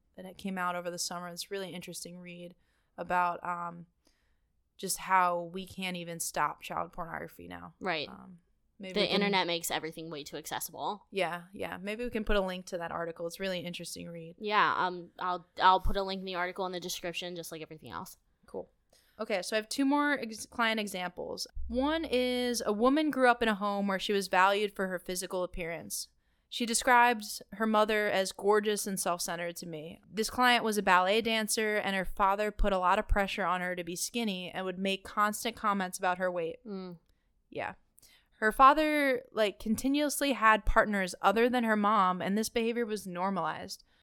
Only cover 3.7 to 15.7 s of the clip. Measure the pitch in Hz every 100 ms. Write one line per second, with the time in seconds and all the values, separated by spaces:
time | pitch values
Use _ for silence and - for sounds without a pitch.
3.7 | 170 170 _ _ _ _ _ _ _ _
4.7 | - 190 - - 190 180 175 170 185 185
5.7 | - 185 175 170 165 - - 151 151 -
6.7 | 165 170 - 165 160 165 - 175 175 175
7.7 | - - 160 143 - - 175 _ _ _
8.7 | - 190 190 196 202 202 196 170 170 170
9.7 | 156 156 165 165 156 147 147 - 110 -
10.7 | - 151 208 _ 190 170 175 175 202 180
11.7 | 180 196 214 247 233 214 208 190 185 185
12.7 | 180 165 165 170 165 170 - 190 180 170
13.7 | 175 170 - 170 170 165 175 214 208 160
14.7 | 113 180 180 175 - 185 180 - - 185